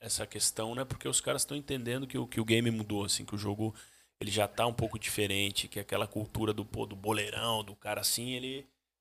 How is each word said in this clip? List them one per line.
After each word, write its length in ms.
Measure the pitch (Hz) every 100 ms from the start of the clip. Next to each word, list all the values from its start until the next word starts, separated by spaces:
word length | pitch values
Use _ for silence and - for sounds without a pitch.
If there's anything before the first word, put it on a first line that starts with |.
essa 260 | 113 - 104
questão, 480 | 104 - - 110 120
né? 80 |
Porque 240 | 131 135 131
os 140 | 127
caras 240 | 135 135 -
tão 100 | 143
entendendo 500 | - 135 117 127 135
que 120 | 131
o, 100 | 117
que 120 | -
o 40 | 110
game 240 | 113 120
mudou, 320 | 110 104 101 98
assim, 180 | - 104
que 100 | 101
o 20 |
jogo, 360 | 104 104 110 - - - _ -
ele 120 | 107
já 160 | 107 101
tá 180 | - 117
um 80 |
pouco 240 | 110 113 107
diferente, 680 | - - 101 98 98 - -
que 120 | 101
aquela 280 | 98 101 107
cultura 460 | 110 104 110 107
do, 100 | 104 101
pô, 200 | 113 110
do 100 | 98
boleirão, 680 | 107 107 104 107 113 110
do 120 | 101 98
cara 240 | 104 104
assim, 300 | - - 123
ele 340 | 127 131 135 139 _ _ _